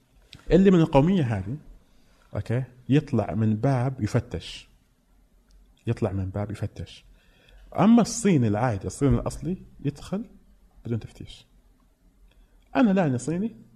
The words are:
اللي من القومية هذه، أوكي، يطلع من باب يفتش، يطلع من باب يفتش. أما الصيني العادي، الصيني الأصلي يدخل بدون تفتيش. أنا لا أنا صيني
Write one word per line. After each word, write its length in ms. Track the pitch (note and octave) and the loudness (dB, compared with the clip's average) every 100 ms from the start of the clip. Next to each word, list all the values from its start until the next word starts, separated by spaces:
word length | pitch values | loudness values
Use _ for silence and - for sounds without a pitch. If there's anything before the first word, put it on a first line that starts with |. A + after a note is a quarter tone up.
| _ _ _ - - | _ _ _ -20 0
اللي 200 | E3+ G3 | 4 6
من 80 | F#3 | 6
القومية 440 | D#3+ C#3+ D3+ G3 | 6 4 4 2
هذه، 340 | B2+ G#2 F#2+ C#3 - - _ _ _ _ _ - | 0 -2 -4 -10 -12 -20 _ _ _ _ _ -10
أوكي، 280 | - A#2 C3 - - | -4 -4 -6 -12 0
يطلع 440 | C3+ D3 A#2 G2+ | 0 2 -2 -2
من 220 | F2+ A2 G#2+ | 0 0 0
باب 460 | C3+ C3 B2+ C3 | 0 0 -2 -4
يفتش، 680 | G#2+ B2 - - - - - _ _ _ _ _ _ _ _ _ _ _ - | -2 -2 -4 -10 -12 -16 -20 _ _ _ _ _ _ _ _ _ _ _ -6
يطلع 240 | A#2 A2 | -4 -2
من 180 | F#2+ F#2+ | -2 -6
باب 220 | G2+ G#2 | -6 -6
يفتش. 540 | - G#2+ - F2 - - - _ _ _ - - - | -6 -8 -10 -14 -16 -20 -20 _ _ _ -20 -12 0
أما 220 | F#3+ A#3 | 4 6
الصيني 460 | G3+ - G#3 D#3 A2+ | 4 0 2 4 2
العادي، 400 | G#2 B2+ G2+ - | 2 0 -2 -6
الصيني 280 | - C#3 A#2 | -2 0 0
الأصلي 500 | - - D3 F3+ - - | -2 -8 -8 -8 -10 -10
يدخل 500 | C#3 C#3+ - F#3+ A#3+ - _ _ _ - - | -8 -8 -10 -8 -10 -18 _ _ _ -18 -8
بدون 140 | A2+ | -8
تفتيش. 480 | - - - - - _ _ _ _ _ _ _ _ _ _ _ _ - | -8 -18 -20 -20 -20 _ _ _ _ _ _ _ _ _ _ _ _ 0
أنا 160 | A#3+ | 2
لا 140 | F#3+ E3 | 4 2
أنا 120 | B2 | 0
صيني 380 | - E3+ A3 - - | -4 -4 -6 -10 -20